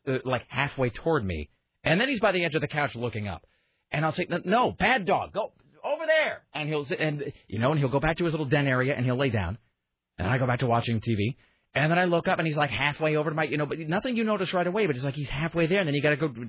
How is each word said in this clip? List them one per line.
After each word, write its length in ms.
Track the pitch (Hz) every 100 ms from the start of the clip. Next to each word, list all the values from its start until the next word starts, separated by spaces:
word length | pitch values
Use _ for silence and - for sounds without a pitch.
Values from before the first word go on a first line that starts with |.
| 135
uh, 120 | 131
like, 220 | 127 123 -
halfway 420 | 127 139 - 123
toward 360 | - 160 151 98
me. 240 | 78 73 _ _ _
And 160 | - 170
then 80 | 269
he's 140 | 233
by 100 | 208
the 140 | 185 170
edge 100 | 147
of 60 |
the 80 | 151
couch 260 | 151 139 117
looking 320 | 117 107 104
up. 180 | 80 - _ _ _ _
And 140 | 156 156
I'll 80 |
say, 120 | 165 -
"No, 100 | 175 180
no, 260 | 226 202
bad 340 | - 190 254 180
dog, 280 | 147 113
go 180 | 202 254 - _ -
over 220 | 254 311 311
there." 380 | 311 254 - -
And 160 | 151 151
he'll 160 | 151 139
sit, 160 | 185
and, 320 | 156 147 - - -
you 120 | 107
know, 120 | 127
and 80 | 156
he'll 100 | 135
go 100 | 139
back 160 | 156 165
to 40 |
his 100 | 170
little 120 | 156 139
den 200 | 143 139
area, 300 | 127 127 -
and 100 | 127
he'll 120 | 123
lay 120 | 139
down. 280 | 107 87 110 _ _ _ _ _ -
And 120 | 87
I 80 | 127
go 100 | 123
back 120 | 120
to 60 | 131
watching 360 | 117 117 113
T 140 | 117 104
V. 200 | 104 117 _ _ _ 131
And 160 | 156
then 80 | 170
I 60 | 180
look 240 | 170 185
up, 80 | 175
and 100 | 160
he's, 100 | 151
like, 120 | 143
halfway 480 | 113 143 147 156 151
over 140 | 156
to 40 | 156
my, 80 |
you 140 | 151 147
know, 80 | 147
but 140 | 156
nothing 360 | 156 185 262 226
you 80 |
notice 300 | 220 208 180
right 120 | 185 175
away, 220 | 202 190
but 80 | 127
it's 80 |
like 120 | 139 139
he's 140 | 139
halfway 380 | 139 160 170 160
there, 120 | 202
and 80 | 160
then 60 |
you 80 | 143
gotta 140 | 147 143
go 180 | 156 120